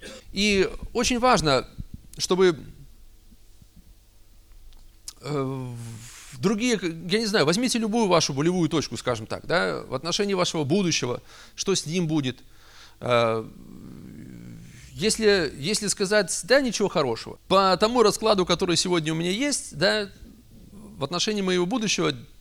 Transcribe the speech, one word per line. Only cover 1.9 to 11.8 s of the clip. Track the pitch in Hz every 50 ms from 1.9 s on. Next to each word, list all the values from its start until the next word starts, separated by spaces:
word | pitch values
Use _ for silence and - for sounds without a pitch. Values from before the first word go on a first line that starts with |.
| - - - - - -
чтобы, | - - 185 180 190 180 160 120 101 - - - - - - - - - - - - - - - - - - - - - _ - - - - - - - _ - - - - - - - - - - - - - - - - - - - - -
э, | 123 135 151 143 135 131 135 131 127 123 120 117 117 117 117 110 113 120 - - - - -
в | 127
другие, | 120 190 233 202 233 254 226 175 190 170 165 165 170 160
я | 190 220
не | 233
знаю, | 208 202 202 147
возьмите | 143 175 214 262 220 - 233
любую | 226 214 208 240 226 185
вашу | 180 160 - - 147
болевую | 131 151 170 180 185 165 147
точку, | 165 151 127 - 123 110
скажем | - 127 123 107 110
так, | - 107 87 - -
да, | 156 180 190 180 151 -
в | 107 95 120
отношении | 131 160 165 165 - 202 202 196
вашего | 180 175 - - 165 147
будущего, | 127 165 208 190 170 147 - 139 123 120 - - - - - - - -
что | - - 202 190
с | -